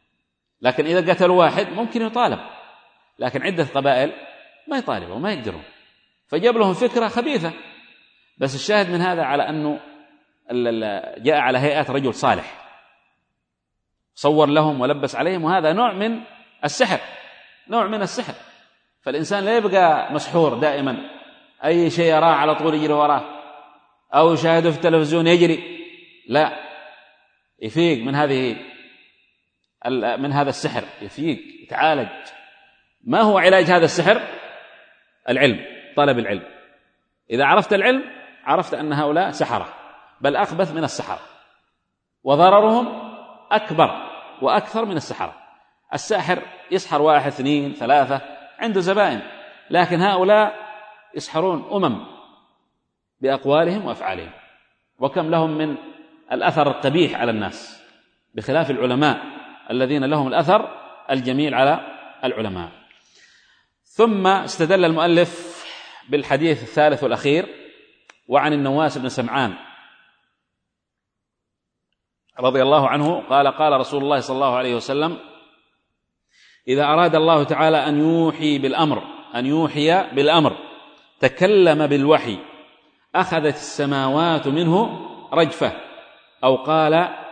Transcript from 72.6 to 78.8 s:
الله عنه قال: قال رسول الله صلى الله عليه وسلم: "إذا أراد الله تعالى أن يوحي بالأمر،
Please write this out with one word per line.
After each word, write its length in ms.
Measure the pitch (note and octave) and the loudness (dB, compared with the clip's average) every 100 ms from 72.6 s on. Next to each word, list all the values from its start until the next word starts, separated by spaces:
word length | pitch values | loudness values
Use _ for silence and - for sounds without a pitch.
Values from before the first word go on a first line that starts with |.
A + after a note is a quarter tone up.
الله 260 | C3 D3+ C3 | 4 4 4
عنه 320 | C#3+ D3 F3 | 0 0 -2
قال: 280 | - C#3 C#3 | 0 2 2
قال 320 | C3+ D#3 C3+ | 2 2 2
رسول 220 | C3 C#3+ | 0 -4
الله 180 | C#3+ C#3 | 0 -2
صلى 140 | B2+ | -2
الله 220 | C3 C#3 B2 | -2 0 0
عليه 180 | B2+ | -2
وسلم: 440 | A#2+ B2+ C#3 D#3+ E3 - - _ _ _ _ _ _ _ _ _ _ _ _ - | -4 -4 -4 -4 -6 -16 -20 _ _ _ _ _ _ _ _ _ _ _ _ -4
"إذا 160 | C3+ | 0
أراد 300 | D3 D#3+ F3 | 2 2 2
الله 300 | D#3 D#3+ D#3 | 2 4 4
تعالى 320 | C#3+ C#3+ D#3+ D#3 | 2 2 2 2
أن 220 | C#3+ D3 | 2 2
يوحي 600 | D#3 E3 D#3+ D#3 D3+ C#3 | 2 2 0 0 -2 0
بالأمر، 440 | C3+ C3 | 0 0